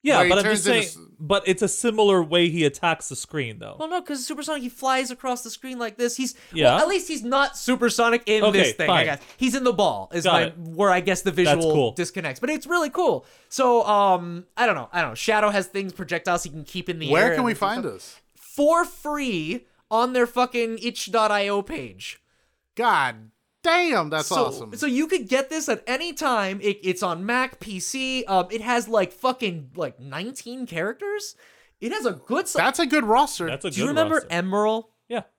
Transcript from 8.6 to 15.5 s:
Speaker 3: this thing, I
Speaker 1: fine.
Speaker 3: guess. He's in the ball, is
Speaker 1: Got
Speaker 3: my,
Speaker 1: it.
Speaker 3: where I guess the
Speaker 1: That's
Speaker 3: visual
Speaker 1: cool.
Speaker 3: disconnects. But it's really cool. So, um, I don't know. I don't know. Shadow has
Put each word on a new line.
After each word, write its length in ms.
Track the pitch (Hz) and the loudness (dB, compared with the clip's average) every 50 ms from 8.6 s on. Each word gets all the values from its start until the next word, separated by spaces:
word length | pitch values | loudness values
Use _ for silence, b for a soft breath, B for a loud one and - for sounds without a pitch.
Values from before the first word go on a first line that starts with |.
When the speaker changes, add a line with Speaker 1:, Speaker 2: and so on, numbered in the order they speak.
| 175 | 4
Speaker 3:
this 80 | 127 - | 4 2
thing, 160 | - 165 175 | 0 2 2
I 60 | 180 156 | 4 4
Speaker 1:
fine. 80 | - | 2
Speaker 3:
guess. 140 | 156 143 - B B B B | 0 -2 -6 B B B B
He's 160 | 254 254 220 | 0 0 0
in 100 | 269 254 | 2 0
the 80 | 254 | 0
ball, 380 | 220 175 202 165 113 101 95 - | 2 4 2 2 2 -2 -8 -6
is 120 | 175 170 160 | -6 0 2
Speaker 1:
Got 80 | 185 165 | 4 4
Speaker 3:
my, 80 | 165 | 4
Speaker 1:
it. 160 | 170 170 165 175 | 4 0 -4 -10
Speaker 3:
where 320 | 165 160 165 160 208 196 | -14 -12 -2 2 4 4
I 100 | 180 185 | 4 4
guess 220 | 180 190 185 175 | 2 0 -2 0
the 80 | - 196 | -2 -2
Speaker 1:
That's 180 | 151 175 180 156 147 | 2 2 4 4 4
Speaker 3:
visual 160 | 151 165 160 | 4 4 4
Speaker 1:
cool. 200 | 156 156 131 113 | 4 4 2 2
Speaker 3:
disconnects. 460 | - - 170 165 - 190 165 147 131 - | 0 -4 -6 -6 -6 -6 -6 -6 -4 -4
But 120 | - 254 | -2 -2
it's 160 | 311 - - | -2 -4 -2
really 240 | 277 349 349 320 294 | -2 0 0 0 0
cool. 340 | - 349 359 285 175 123 b b b b b b | 0 0 2 2 0 0 b b b b b b
So, 340 | - - 262 247 240 233 208 | -2 0 2 4 4 4 4
um, 580 | 202 208 202 202 196 185 175 175 175 170 175 180 _ _ - | 4 4 4 6 6 4 2 0 -6 -10 -12 -12 _ _ 0
I 80 | 240 | 2
don't 80 | 233 185 | 2 2
know. 160 | 143 117 - | 0 -4 -4
I 80 | - 175 | -2 -2
don't 120 | 165 127 | -2 -2
know. 20 | 110 | -4
Shadow 340 | - - - 214 214 214 | -4 0 2 2 4 4
has 200 | 208 | 4